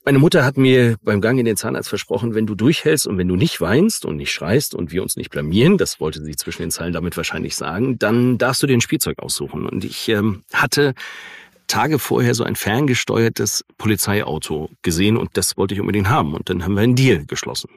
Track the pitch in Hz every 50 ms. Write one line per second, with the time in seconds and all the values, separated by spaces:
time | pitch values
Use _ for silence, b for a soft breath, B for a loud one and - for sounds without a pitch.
0 | - 139 139 135 143 175 - 165 127 131 139 135 131 131 127 127 123 117 113 -
1 | - 117 107 101 95 110 127 131 117 113 104 - - - - - - - - 98
2 | - - - - 110 117 107 110 110 101 107 92 110 143 156 - - 151 156 143
3 | - - 104 90 90 90 92 92 147 175 - - 82 82 107 143 196 226 - -
4 | - - 78 76 71 - - - 76 82 110 - - - - - - - 85 90
5 | - - - - - - - 73 73 76 85 107 123 175 208 - 90 - - -
6 | 78 78 78 78 76 78 76 - - - 80 - 85 82 - - 82 87 85 82
7 | 85 85 - 85 80 - - 80 - 80 - - - 73 82 101 127 135 123 -
8 | - 104 117 120 123 127 127 107 120 127 131 - - 139 127 117 - - 160 -
9 | - 80 73 - - - - - 73 - - 76 - - - 95 95 - - -
10 | - - 110 104 104 110 95 - - - - - 151 135 - 147 147 139 123 B
11 | B B B B B B B B B B B B _ - - 107 117 147 156 131
12 | - - 120 120 127 120 117 113 - - 110 - - 98 107 123 151 139 123 -
13 | - - 104 113 113 113 - - 110 - - - - _ _ - - 107 104 95
14 | - 107 101 104 - - 78 78 - - 78 76 80 - - _ - 90 82 82
15 | 98 107 113 - - - - 98 98 - - - 95 95 101 98 - - 95 107
16 | 98 95 139 147 92 71 71 - - - 92 90 85 92 101 98 110 127 123 127
17 | 135 131 139 147 143 - - - - - - - - - _